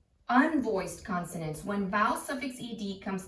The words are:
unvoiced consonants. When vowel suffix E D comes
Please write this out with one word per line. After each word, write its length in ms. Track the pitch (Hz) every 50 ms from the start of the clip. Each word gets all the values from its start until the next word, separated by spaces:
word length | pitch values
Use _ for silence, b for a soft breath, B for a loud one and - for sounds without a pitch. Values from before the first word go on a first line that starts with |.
| _ _ _ _ _ -
unvoiced 720 | 240 254 285 320 320 294 233 220 202 190 175 170 - - -
consonants. 600 | - 185 175 170 156 - 170 160 156 151 - -
When 220 | 196 202 202 202
vowel 300 | 185 208 208 214 240 -
suffix 420 | - - - 285 254 277 269 - -
E 160 | 208 233 226
D 240 | 196 208 196 190 -
comes 280 | - 208 196 185 -